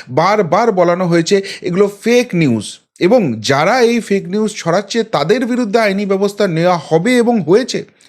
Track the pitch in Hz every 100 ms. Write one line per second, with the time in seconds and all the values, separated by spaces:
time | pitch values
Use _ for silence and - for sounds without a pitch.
0 | - 123 175 214 180 180 233 185 170 175
1 | 180 170 165 202 196 - - 175 202 202
2 | 220 240 240 175 151 113 101 - _ _
3 | 175 247 175 110 107 139 165 254 233 233
4 | 202 196 170 202 214 208 165 175 202 233
5 | 220 160 151 240 233 240 233 220 214 196
6 | 202 196 202 202 208 160 175 175 - 160
7 | 185 254 233 233 147 196 254 180 - _